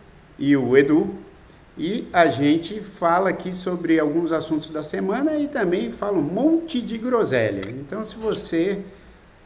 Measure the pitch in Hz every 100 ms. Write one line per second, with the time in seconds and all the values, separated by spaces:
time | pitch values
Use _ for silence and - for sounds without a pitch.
0 | - - - - 139 143 120 131 143 151
1 | 196 - - - - - - - 160 220
2 | - 175 160 120 143 165 165 214 196 -
3 | 170 170 196 - 185 180 190 180 165 160
4 | 151 160 170 160 156 156 156 151 147 190
5 | 190 226 302 302 285 262 185 180 233 -
6 | 202 196 143 185 294 330 - 247 196 220
7 | 233 240 165 127 110 98 95 131 147 196
8 | 214 220 220 - - 165 175 196 190 -
9 | - - - -